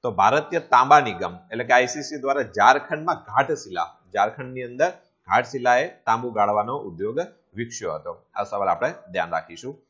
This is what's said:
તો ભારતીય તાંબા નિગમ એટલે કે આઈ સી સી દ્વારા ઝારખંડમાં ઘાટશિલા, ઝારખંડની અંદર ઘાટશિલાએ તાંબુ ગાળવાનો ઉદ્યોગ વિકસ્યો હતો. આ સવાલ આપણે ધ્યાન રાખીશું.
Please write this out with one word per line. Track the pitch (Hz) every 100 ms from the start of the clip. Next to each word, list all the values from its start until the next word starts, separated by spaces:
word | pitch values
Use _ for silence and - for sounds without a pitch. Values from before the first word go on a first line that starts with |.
તો | 123
ભારતીય | 95 98 143 156 170
તાંબા | - 127 135 147
નિગમ | 117 95 90 87 _
એટલે | 113
કે | 120
આઈ | 123 127
સી | 151
સી | 143 151
દ્વારા | 135 139
ઝારખંડમાં | 113 104 104 139 - 151 165 156
ઘાટશિલા, | - 110 135 - 98 87 85 _ _
ઝારખંડની | 104 104 123 127 127
અંદર | 123 123 170 - _ _ -
ઘાટશિલાએ | 101 123 139 123 123 156
તાંબુ | - - 117 123
ગાળવાનો | 107 101 104 107 139
ઉદ્યોગ | 101 82 104 127 185 _ _
વિકસ્યો | 98 117 117 98
હતો. | 78 85 82 _ -
આ |
સવાલ | 101 104 95
આપણે | 87 127 170 -
ધ્યાન | 92 85
રાખીશું. | 82 - 82 127 143